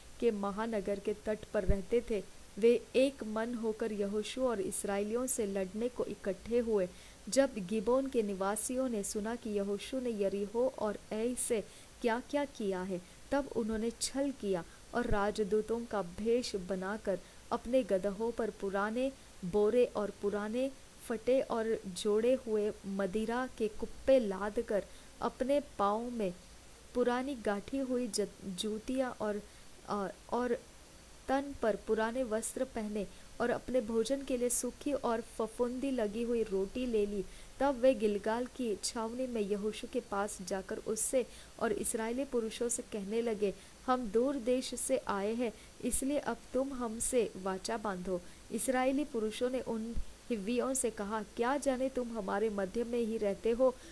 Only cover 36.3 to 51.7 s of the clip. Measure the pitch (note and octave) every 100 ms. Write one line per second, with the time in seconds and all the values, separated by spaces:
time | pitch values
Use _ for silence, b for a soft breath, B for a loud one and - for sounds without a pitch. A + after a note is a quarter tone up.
36.3 | A#3 G#3 F#3+ G3 B3 B3+ A3 G#3 G3+ F#3
37.3 | B B - C4+ B3+ B3+ A#3 G#3+ G3+ G#3
38.3 | A3+ B3 - A#3+ F#3+ - A#3 A3+ A#3+ C4
39.3 | A#3 G3+ G#3 G#3+ G#3 A3+ B3+ - G3+ G#3
40.3 | - F3+ F#3+ F#3+ - - G#3+ - C4 A#3
41.3 | B B - A3+ - - A3+ A3+ B3 C#4
42.3 | A#3+ A3 - A#3+ A#3+ - A3 G3 A3+ A#3
43.3 | G#3 G3+ F#3 B B - B3+ A#3 A3+ C4
44.3 | C#4 A3 B3+ B3+ A#3+ - C4 - G3+ G3+
45.3 | A3+ A#3+ - B B B3 - C4+ D4 -
46.3 | A#3 - B3+ C4+ B3+ A#3+ A3+ - B3+ G#3
47.3 | - F#3+ F#3+ F#3+ A3+ G#3+ F#3 F#3 F3 B
48.3 | B B A#3 - B3+ B3+ C#4 D4 A#3 G#3+
49.3 | G#3+ B3 B3+ - A3+ A3 A#3 - - -
50.3 | A#3 F#3+ B3 A#3+ C4+ A#3 A3 G3+ A3 G#3+
51.3 | - A#3 C#4+ C#4